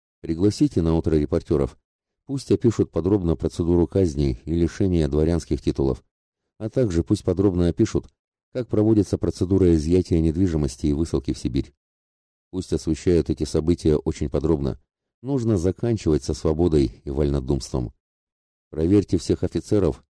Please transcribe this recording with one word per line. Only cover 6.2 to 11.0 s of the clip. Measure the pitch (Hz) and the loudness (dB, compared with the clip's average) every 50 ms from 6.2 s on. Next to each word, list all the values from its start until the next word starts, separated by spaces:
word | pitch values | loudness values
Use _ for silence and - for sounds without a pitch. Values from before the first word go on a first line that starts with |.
| _ _ _ _ _ _ _ _ | _ _ _ _ _ _ _ _
А | 110 110 | -12 -6
также | - 135 123 101 82 85 - | -2 0 0 0 0 -2 0
пусть | - 107 - - | 0 -2 -2 0
подробно | 95 87 87 98 104 87 87 87 85 | -2 0 2 2 2 2 2 2 0
опишут, | - - 113 - - 71 - - _ _ _ _ _ _ _ _ | 2 0 0 0 0 -4 -6 -6 _ _ _ _ _ _ _ _
как | - 127 117 - | -10 -10 -6 -2
проводится | - 107 107 110 113 104 92 - 101 82 | 0 2 2 4 4 4 2 2 -2 -2
процедура | - 85 - - 95 87 98 90 92 87 85 | -2 -4 -2 -2 -2 0 2 4 6 4 4
изъятия | 78 73 80 87 92 90 - 92 82 | 4 2 2 2 2 2 2 0 2
недвижимости | 80 82 76 87 98 90 80 76 73 69 - - - 76 | 2 2 2 0 0 0 0 0 -2 -2 -4 -4 -2 -2
и | 71 | 0
высылки | 73 | 0